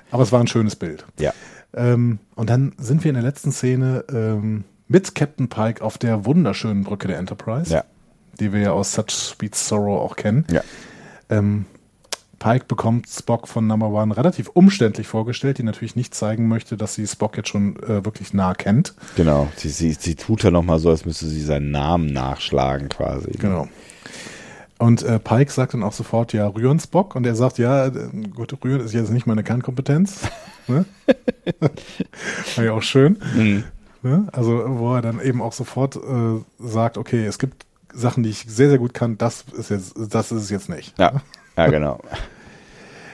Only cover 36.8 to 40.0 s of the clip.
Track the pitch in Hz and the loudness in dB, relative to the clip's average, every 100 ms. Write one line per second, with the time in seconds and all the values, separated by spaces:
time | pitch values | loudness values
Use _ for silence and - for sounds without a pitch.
36.8 | 113 - - 120 107 - 139 - - _ | 0 -2 -2 -2 -2 -2 -4 -6 -20 _
37.8 | _ - 120 127 110 104 113 110 143 139 | _ -4 -2 0 -2 -2 -6 4 6 6
38.8 | 120 - 120 107 117 - - - 113 101 | 2 -2 -2 0 -2 -4 -14 -12 -6 -6
39.8 | 90 - | -6 -10